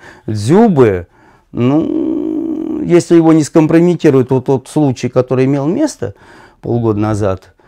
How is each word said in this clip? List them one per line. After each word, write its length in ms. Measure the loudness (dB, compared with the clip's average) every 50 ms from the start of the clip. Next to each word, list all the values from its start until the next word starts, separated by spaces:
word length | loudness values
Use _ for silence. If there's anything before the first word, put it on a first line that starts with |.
| -16 -20 -20 -14 _
Дзюбы, 800 | -8 -8 -4 0 2 4 4 4 4 4 4 4 4 2 -2 -6 -10 _ _ _ _ _ _ _ _
ну, 1300 | -6 -2 -2 0 0 0 -2 -2 -4 -4 -4 -4 -4 -4 -6 -6 -6 -6 -6 -6 -8 -8 -8 -8 -6 -6 -2
если 300 | 2 2 2 2 4 2
его 180 | 4 4 4 4
не 100 | 2 2
скомпрометирует 840 | 0 0 0 2 2 2 2 2 2 0 2 2 2 2 2 2 0
вот 160 | -2 -2 0
тот 220 | -2 -2 -4 -4
случай, 420 | -6 -4 -2 0 0 -2 -4 -6 -2
который 360 | -2 -2 -2 0 -2 0 0
имел 200 | 0 -2 -2 -2
место 480 | -4 -2 -2 -4 -4 -4 -8 -10 -12 -12 _ -20 -20 -20 -20 -20 _ _ _
полгода 380 | -6 -4 -4 -2 0 -2 -2 -2
назад, 500 | -2 -2 -2 -2 -2 -4 -4 -6 -10 _ _ _ _